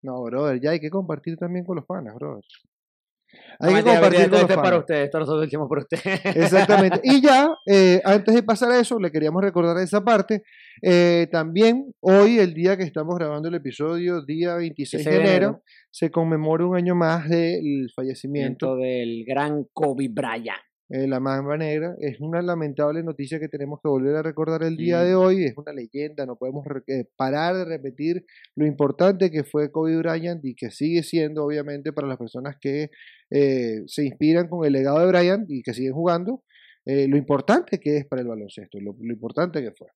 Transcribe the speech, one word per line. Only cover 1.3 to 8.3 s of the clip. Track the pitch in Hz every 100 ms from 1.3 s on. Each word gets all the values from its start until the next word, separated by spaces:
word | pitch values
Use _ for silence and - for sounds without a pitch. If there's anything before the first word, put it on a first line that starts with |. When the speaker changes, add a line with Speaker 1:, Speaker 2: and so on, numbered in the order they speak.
| 165
Speaker 1:
también | 175 180
con | 175 175
los | 135
panas, | 185 123
brother. | 110 147 120 - - _ _ _ _ _ _ _ _ - -
Hay | 170
Speaker 2:
No, | 196
Speaker 1:
que |
Speaker 2:
mentira, | 220 196
Speaker 1:
compartir | 175 175
Speaker 2:
mentira, | 190
Speaker 1:
con | 185
Speaker 2:
esto |
Speaker 1:
los | 180
Speaker 2:
es | 185
para |
Speaker 1:
panas. | 190 175
Speaker 2:
ustedes, | - 156 143
esto | 156
nosotros | 151 156
lo | 156
hicimos | 156 143
por | 143
ustedes. | 135 160
<laughs> | - 190 196 170
Speaker 1:
Exactamente. | 160 185 196 208 190 180
Y | 254 277
ya, | 277 262 294 320 -
eh, | 196 185 180
antes | 190 202 196